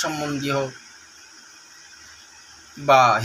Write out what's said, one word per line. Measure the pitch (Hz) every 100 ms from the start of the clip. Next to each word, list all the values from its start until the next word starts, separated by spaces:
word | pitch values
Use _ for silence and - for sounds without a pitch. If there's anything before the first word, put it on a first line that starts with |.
সম্বন্ধীয় | 165 156 147 143 139 139 135 131 - - - - - - - - - - - - - - - - - - - -
বা | 143 135 123 107